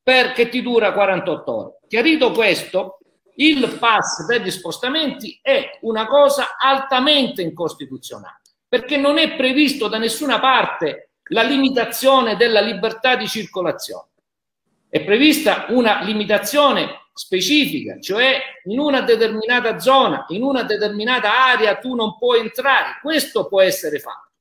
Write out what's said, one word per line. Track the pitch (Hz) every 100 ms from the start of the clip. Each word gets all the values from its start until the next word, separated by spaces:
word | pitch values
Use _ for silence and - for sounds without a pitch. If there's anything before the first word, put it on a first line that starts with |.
perché | - 254 240 - 233
ti | 247
dura | 247 233 202
quarantotto | 196 190 180 180 - -
ore. | 113 - - _
Chiarito | 220 320 311 240
questo, | 214 214 165 - 185 - - _ _ _ -
il | 302 285 226 -
pass | 233 208 - - 160
per | 233
gli | 185
spostamenti | - 170 - 247 311 285 - 214 -
è | 269 262 - -
una | 226 220 220
cosa | 285 277 277 240 -
altamente | 262 269 - 254 285 285 226 180
incostituzionale, | 165 160 160 - 131 127 - 107 98 - _ _ _
perché | 247 240 285
non | 285 311
è | 311 -
previsto | 254 262 285 - 208
da | 220
nessuna | 220 - 294 220
parte | 262 247 185 - 151 - - _ -
la | 208
limitazione | 240 277 269 262 226 - 262 269 233 202
della | 233 214
libertà | 220 190 226 226 254 247
di | 208
circolazione. | 220 185 190 170 - - 90 - _ _ _ _ _ _ _ _
È | 151
prevista | 151 214 302 - 208 180 -
una | 247 226 196
limitazione | 196 214 208 208 202 294 285 202 143 - _ -
specifica, | - 185 214 294 196 147 107 95
cioè | - 208 262 247 - -
in | 180 240
una | 294 262
determinata | 214 220 220 214 220 247 233 170
zona, | 254 269 226 143 -
in | 185
una | 269 262
determinata | 226 208 208 208 220 247 208 240 262
area | 240 214 196
tu | 254
non | 240 214 -
puoi | 247 233
entrare, | 220 - 269 247 - -
questo | 294 311 - 208 -
può | 196
essere | 185 - 156 147
fatto, | - - _ _